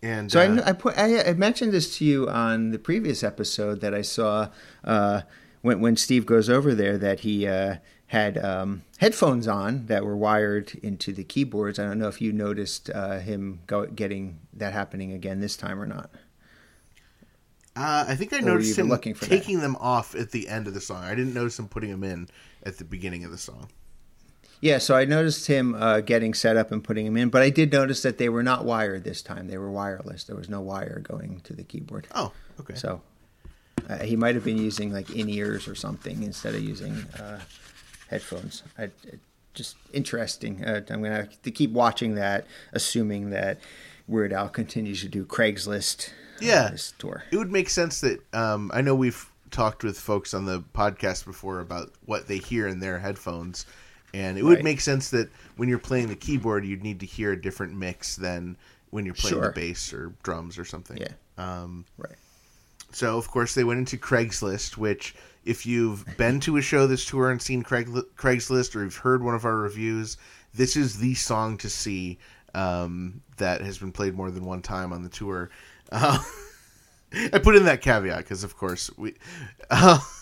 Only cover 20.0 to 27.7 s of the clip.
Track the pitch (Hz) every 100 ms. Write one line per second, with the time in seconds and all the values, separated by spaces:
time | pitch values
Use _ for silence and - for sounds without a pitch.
20 | 110 - 113 120 98 110 104 98 - 90
21 | 90 110 131 123 120 - 107 - 107 95
22 | 95 90 87 - - - 98 92 82 90
23 | 92 87 87 85 - 58 78 - - -
24 | - - - _ _ - 156 139 - 131
25 | 135 151 160 151 - 139 127 110 113 107
26 | 107 117 113 110 113 113 107 107 - 110
27 | 107 113 123 127 135 143 156